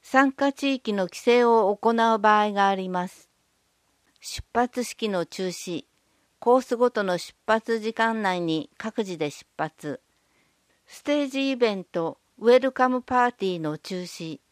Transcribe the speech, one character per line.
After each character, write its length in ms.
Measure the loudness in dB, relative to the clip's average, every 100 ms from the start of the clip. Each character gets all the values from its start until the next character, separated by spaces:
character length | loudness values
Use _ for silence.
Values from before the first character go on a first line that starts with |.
参 300 | 2 2 2
加 200 | 2 -2
地 220 | 0 -4
域 180 | -2 -2
の 120 | -2
規 120 | -4 -2
制 280 | 2 4
を 300 | 6 4 2 0
行 140 | 0
う 280 | 2 2 4
場 220 | 4 4
合 120 | 2
が 160 | 2 2
あ 60 |
り 140 | 2 -4
ま 200 | -4 -6
す。 200 | -10 _ _ _ _ _ _ _ _ _ _
出 260 | -14 -14 -6
発 320 | -2 -2 -4
式 240 | -8 -6 -4
の 180 | -4 -4
中 220 | -6 -6
止。 360 | -6 -8 -10 _ _ _ _ _ _
コ 180 | 2 2
ー 60 |
ス 140 | 2 0
ご 140 | 0
と 120 | 0
の 160 | -2 -2
出 160 | -6 _ -2
発 340 | -2 0 -4
時 120 | -4
間 300 | -2 -2 0
内 180 | -2 -2
に 300 | -2 -4 -6 _
各 200 | -8 -6
自 200 | -6 -4
で 120 | -6
出 160 | -6 -18 -8
発。 420 | -8 _ -10 -10 _ _ _ _ _ _ _ _ _
ス 160 | -10
テ 220 | -2 0
ー 40 | 0
ジ 220 | -2 -2
イ 40 | 0
ベ 180 | -2 -2
ン 80 |
ト、 340 | -6 -4 -4 -8 _ _
ウ 120 | 4
ェ 80 | 6
ル 140 | 4
カ 160 | 0 0
ム 140 | 0
パ 240 | 0 2 2
ー 60 |
テ 140 | 0 -4
ィ 100 | -2
ー 40 |
の 160 | -6 -8
中 240 | -10 -10
止。 380 | -10 -12 -12 -12 _